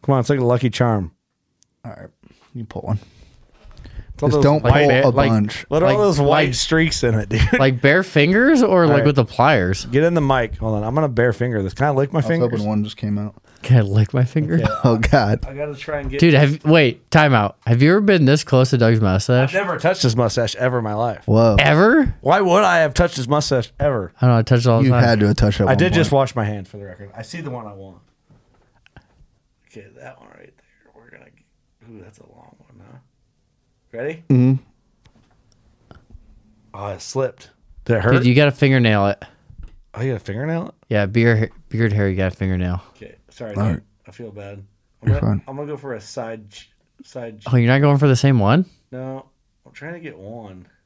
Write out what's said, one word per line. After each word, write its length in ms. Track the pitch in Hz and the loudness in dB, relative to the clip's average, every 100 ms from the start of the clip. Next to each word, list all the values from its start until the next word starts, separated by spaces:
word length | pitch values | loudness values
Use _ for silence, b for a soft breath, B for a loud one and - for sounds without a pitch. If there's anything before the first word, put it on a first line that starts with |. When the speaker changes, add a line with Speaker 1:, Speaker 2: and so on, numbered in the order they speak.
Speaker 1:
Come 120 | - | 0
on, 60 | 135 | -2
it's 80 | 120 | 0
like 80 | 143 | 0
a 60 | |
Lucky 240 | 120 123 123 | 0 0 -2
Charm. 420 | - 123 110 82 _ _ _ _ _ _ _ | -2 -2 -2 -6 _ _ _ _ _ _ _
Speaker 2:
All 80 | - | -20
right. 180 | - - _ _ _ _ | -20 -20 _ _ _ _
You 100 | 123 | -16
pull 180 | 110 95 | -14 -12
one. 160 | - 104 b b b b _ _ b b b b b | -8 -8 b b b b _ _ b b b b b
Speaker 1:
It's 100 | - | -6
all 60 | 147 | -2
Speaker 2:
Just 80 | 147 | 2
Speaker 1:
those 80 | |
Speaker 2:
don't 180 | 143 151 | 2 2
Speaker 1:
white 200 | 123 143 | 4 4
Speaker 2:
pull 60 | 147 | 4
Speaker 3:
Ba-, 180 | 127 139 | 4 2
Speaker 2:
a 20 | |
Speaker 3:
like, 200 | 123 139 | 2 2
Speaker 2:
bunch. 320 | 113 104 - - | 2 0 -6 -4
Speaker 1:
What 120 | 147 | 0
are 40 | 185 | 2
all 60 | |
Speaker 3:
like, 40 | 202 | 2
Speaker 1:
those 180 | 208 151 | 2 2
white 260 | 143 151 147 | 2 2 0
Speaker 3:
like, 60 | |
Speaker 1:
streaks 480 | 120 - 160 160 - | -2 -2 0 0 0
in 120 | 123 | -2
it, 160 | 110 104 | -2 -2
dude? 100 | 113 107 - | 0 0 2
Speaker 3:
like 220 | 135 127 | 2 2
bare 220 | 139 165 | 2 2
fingers 600 | 190 156 147 196 262 302 | 0 0 2 2 4 4
or, 200 | 214 185 | 4 4
Speaker 1:
All 60 | 165 | 4
Speaker 3:
like, 100 | 143 | 4
Speaker 1:
right. 80 | 147 | 2
Speaker 3:
with 100 | 139 | 2
the 80 | |
pliers? 600 | 117 - 131 139 90 95 - | -2 2 2 4 0 -2 -2
Speaker 1:
Get 180 | 127 | 0
in 80 | 165 | 2
the 60 | 170 | 0
mic. 360 | 139 131 117 - | 0 0 -2 -6
Hold 200 | 113 107 | -6 -4
on. 80 | |
I'm 100 | 107 | -4
gonna 140 | 139 151 | -2 -2
bare 240 | 117 120 | 0 0
finger 300 | 107 123 110 | 0 -4 -4
this. 100 | 95 | -6
Can 120 | - 143 | -2 -2
I 40 | |
lick 220 | 135 139 | 0 -2
my 60 | 165 | -2
Speaker 2:
I 20 | |
was 60 | 143 | -2
Speaker 1:
fingers? 240 | 165 120 | -2 -2
Speaker 2:
hoping 160 | 113 104 | -2 -2
one 180 | 107 | -2
just 120 | 104 - | -4 -6
came 180 | 104 104 | -6 -6
out. 160 | 107 - _ b | -8 -12 _ b
Speaker 3:
Can 160 | - 127 | 2 2
I 20 | |
lick 320 | 101 101 107 | 4 0 0
my 120 | 135 | 0
finger? 320 | 123 160 151 165 | -2 -2 -2 -2
Speaker 1:
Okay. 100 | - | -2
Speaker 2:
<laughs> 100 | - | -2
Oh, 140 | 131 113 | 0 0
God. 440 | 113 143 113 - - | 2 2 2 -2 -6
Speaker 1:
I 80 | |
gotta 200 | 139 147 | -10 -10
try 260 | 139 - 147 | -10 -10 -10
and 100 | 135 | -8
get 100 | 139 | 2
Speaker 3:
Dude, 140 | 170 | 4
have, 280 | 139 143 151 151 | 6 4 0 2
wait, 440 | 165 135 - _ | 4 4 -2 _
time 220 | 160 151 | 2 4
out. 240 | 127 101 - - | 2 0 -6 -2
Have 140 | 117 | 2
you 80 | 143 | 4
ever 100 | 190 | 4
been 240 | 202 185 135 | 2 2 4
this 180 | 147 | 2
close 240 | - 131 131 | 2 2 2
to 80 | 131 | 2
Doug's 220 | 113 113 | 2 2
mustache? 480 | 104 92 - 123 131 | 2 0 0 0 0
Speaker 1:
I've 0 | 185 196 | -2 -4
never 120 | 160 | -2
touched 240 | 165 185 | -2 0
his 120 | 127 | 0
mustache 400 | 113 117 - 113 - | 2 0 -2 -6 -2
ever 220 | 123 123 | -4 -2
in 60 | |
my 80 | 110 | -4
life. 320 | 104 117 104 - | -4 -4 -6 0
Speaker 2:
Whoa. 300 | 107 113 101 | 2 4 4
Speaker 3:
Ever? 560 | 147 151 208 302 254 - | 4 4 4 4 0 -2
Speaker 1:
Why 220 | - 196 | 0 0
would 200 | 190 175 | 2 2
I 180 | 202 175 | 2 2
have 120 | 156 | 0
touched 240 | 131 175 156 | 0 -2 -2
his 100 | 120 | -4
mustache 460 | 147 143 135 110 - | -2 0 -4 -4 -4
ever? 320 | 143 123 92 _ | -4 -2 -6 _
Speaker 3:
I 60 | 127 | 2
don't 80 | |
know. 40 | 117 | 2
I 40 | |
touch 180 | 110 123 | 2 2
it 60 | 123 | 2
all 140 | 113 | 2
the 40 | |
Speaker 2:
You 60 | 135 | 4
Speaker 3:
time. 120 | 120 | 4
Speaker 2:
had 180 | 117 110 | 2 2
to 60 | 104 | 2
have 80 | - | 2
touched 240 | 107 104 | 0 2
it 20 | |
at 60 | 101 | 0
Speaker 1:
I 40 | |
Speaker 2:
one 60 | 131 | 2
Speaker 1:
did 160 | 180 | 2
just 160 | 165 160 | 2 2
Speaker 2:
point. 80 | 139 | 0
Speaker 1:
wash 180 | 131 123 | 0 -2
my 80 | |
hand 240 | 107 104 95 | -6 -8 -12
for 80 | 104 | -18
the 80 | |
record. 260 | 98 90 101 110 | -20 -20 -20 -18
I 60 | |
see 180 | 110 170 | -16 -14
the 80 | 147 | -14
one 160 | 123 107 | -14 -16
I 60 | |
want. 300 | 98 95 87 _ _ _ _ _ _ _ _ _ - _ _ _ _ _ _ _ 113 | -20 -20 -20 _ _ _ _ _ _ _ _ _ -20 _ _ _ _ _ _ _ -20
Okay, 100 | 101 117 | -20 -20
that 240 | 123 131 | -20 -20
one 80 | 53 | -20
right 260 | 50 50 _ | -20 -20 _
there. 360 | _ _ _ | _ _ _
We're 160 | _ _ | _ _
gonna 140 | - _ | -20 _
get, 600 | _ _ _ _ _ 113 | _ _ _ _ _ _
ooh, 100 | 110 | -20
that's 180 | 92 107 | -20 _
a 80 | _ | _
long 260 | _ _ _ | _ _ _
one, 220 | _ _ 95 | _ _ -20
huh? 100 | 131 _ _ _ _ _ _ _ _ _ | -20 _ _ _ _ _ _ _ _ _
Ready? 300 | 113 135 160 _ | -10 -10 -10 _
Speaker 2:
Mm-hmm. 340 | 131 127 135 _ _ _ _ _ _ _ _ _ _ _ _ _ - _ - _ - _ _ _ | 2 2 0 _ _ _ _ _ _ _ _ _ _ _ _ _ -20 _ -20 _ -20 _ _ _
Speaker 1:
Oh, 120 | 95 101 | -14 -12
it 120 | 95 | -12
slipped. 500 | - 131 131 - - _ _ - | -10 -6 -6 -8 -20 _ _ -20
Did 120 | - 113 | -4 -2
it 60 | |
hurt? 100 | 98 | 2
Speaker 3:
Dude, 140 | 131 123 | 2 4
you 80 | |
gotta 160 | 123 147 | 4 2
fingernail 540 | 135 143 131 117 104 101 | 2 0 2 2 2 0
it. 160 | 101 - b b - - - _ | -2 -12 b b -20 -20 -20 _
Speaker 1:
Oh, 80 | - | -10
you 100 | 131 | -8
got 40 | 113 | -8
a 20 | |
fingernail? 500 | - 101 147 165 180 - _ | -10 -10 -8 -8 -10 -16 _
Speaker 3:
Yeah, 180 | 107 101 | -4 -2
beard, 460 | 113 117 110 110 - - | 0 2 2 -2 -8 -12
beard 240 | 110 113 | -4 -2
hair, 160 | 101 101 | 0 -2
you 80 | 95 | -2
got 160 | 95 | -4
a 40 | - | -4
fingernail. 460 | 95 92 90 90 - _ | -4 -2 -4 -6 -10 _
Speaker 1:
Okay, 180 | 110 - _ | -20 -20 _
sorry, 240 | - 117 104 | -18 -12 -4
Speaker 2:
All 60 | |
Speaker 1:
dude. 80 | 107 | -4
Speaker 2:
right. 80 | 80 _ _ - | -4 _ _ -20
Speaker 1:
I 40 | |
feel 200 | 101 117 | -20 -18
bad. 320 | 101 101 101 98 _ _ _ | -16 -18 -18 -20 _ _ _
I'm 60 | 117 | -2
Speaker 2:
You're 120 | 107 | 0
Speaker 1:
gonna, 120 | 110 | 0
Speaker 2:
fine. 100 | 101 - | -4 -8
Speaker 1:
I'm 100 | 135 | -14
gonna 120 | 147 | -12
go 80 | 143 | -14
for 180 | 131 | -12
a 60 | 113 | -14
side 500 | 104 - 113 113 104 | -14 -14 -12 -14 -18
ch-, 200 | - - _ _ _ | -20 -20 _ _ _
side 360 | - 131 117 107 | -20 -16 -16 -16
ch- 40 | - | -2
Speaker 3:
Oh, 40 | 123 | 0
you're 120 | 117 | 2
not 80 | 135 | 2
going 180 | 143 143 | 2 2
for 100 | 143 | 2
the 80 | 127 | 2
same 220 | 139 127 | 2 2
one? 260 | 101 139 185 _ _ | 2 2 0 _ _
Speaker 1:
No, 360 | 127 131 131 - _ _ _ 135 | -16 -14 -16 -18 _ _ _ _
I'm 60 | |
trying 220 | 131 147 | -20 -18
to 60 | 175 | -16
get 160 | 160 90 | -18 -18
one. 480 | 95 117 104 92 87 _ | -18 -18 -18 -20 -20 _